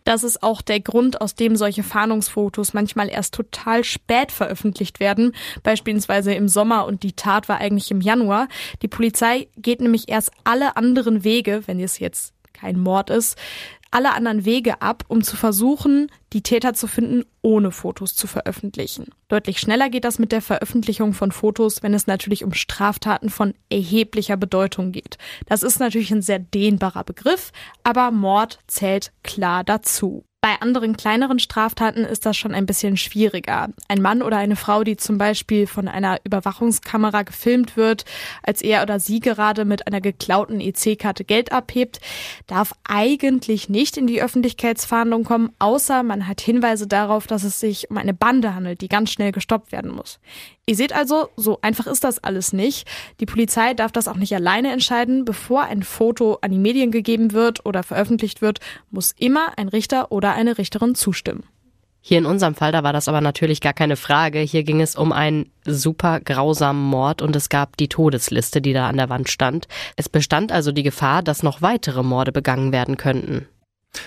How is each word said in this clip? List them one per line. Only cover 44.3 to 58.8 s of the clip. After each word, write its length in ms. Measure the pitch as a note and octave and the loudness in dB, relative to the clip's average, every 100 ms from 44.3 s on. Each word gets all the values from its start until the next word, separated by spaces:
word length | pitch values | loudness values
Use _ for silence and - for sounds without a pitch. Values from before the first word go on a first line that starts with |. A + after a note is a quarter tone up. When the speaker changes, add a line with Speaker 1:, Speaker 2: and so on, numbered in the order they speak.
| B3+ B3 - A#3 A3+ - A#3 A#3 A3+ A3+ | 0 0 0 -2 -2 -2 0 2 0 2
Speaker 1:
kommen, 260 | A#3 A3+ - | 2 0 0
außer 420 | G#3 C4+ - C4 | 2 2 2 0
man 260 | A#3+ G3+ F#3+ | 0 -2 -4
hat 140 | G3 | -4
Hinweise 460 | - A#3+ A#3 A3 G#3 | 0 2 2 0 0
darauf, 400 | G3+ G#3 G#3+ - | 0 2 0 0
dass 160 | G#3+ | -2
es 160 | G3+ - | -2 -2
sich 320 | A3 G3 - | -2 -4 -6
um 60 | G#3 | -4
eine 180 | - F#3 | -2 2
Bande 400 | A3+ B3+ A3+ F#3 | 2 4 2 -2
handelt, 260 | F3+ F3 | -6 -6
die 80 | F#3+ | -2
ganz 220 | G3+ G#3+ | 0 0
schnell 200 | - G3+ | 0 -2
gestoppt 400 | G3 - A3 - | -2 -2 -2 -2
werden 200 | - - | -10 -8
muss. 280 | - - - - - - _ - | -12 -14 -20 -20 -20 -20 _ -2
Ihr 80 | G#3 | 0
seht 180 | C4+ | 0
also, 360 | - C#4 D4+ D#4 - | 0 0 0 -2 -2
so 240 | G#3+ G#3 | -2 0
einfach 260 | G#3+ A3 - | -2 -2 -4
ist 160 | C#4 | -2
das 200 | C4 D#3 | -2 -2
alles 300 | - F#3+ F3+ | -4 -4 -2
nicht. 340 | F#3+ A#3+ - - - - - | -2 -2 -2 -10 -16 -16 -8
Die 60 | G#3+ | -4
Polizei 480 | A3+ A3+ A#3 A#3 | 0 0 2 2
darf 180 | A#3+ A3 | 2 0
das 160 | A#3 A3 | -2 -2
auch 80 | F#3 | -2
nicht 180 | G3 | -2
alleine 380 | G3 F3 G#3 C4+ | 0 2 2 0
entscheiden. 540 | B3+ - A#3+ A#3+ C4 A#3+ | 0 0 2 2 2 0
Bevor 380 | G3+ - C4 | -4 0 0
ein 180 | C#4+ G3+ | 2 -2
Foto 560 | F#3 - A3+ A#3 A3+ - | -4 0 0 2 2 2
an 100 | G3 | 0
die 80 | F#3+ | 2
Medien 320 | G3+ B3+ B3 | 2 4 2
gegeben 420 | A3+ A3 A3+ A3+ | 2 2 2 2
wird 320 | G#3+ A#3 A#3 G#3 | 4 2 0 -4
oder 160 | F#3+ | -4
veröffentlicht 600 | F3+ - G#3 A3+ G#3 - | -2 -2 2 0 0 0
wird, 180 | G#3+ G#3 - - | 0 -2 -8 -18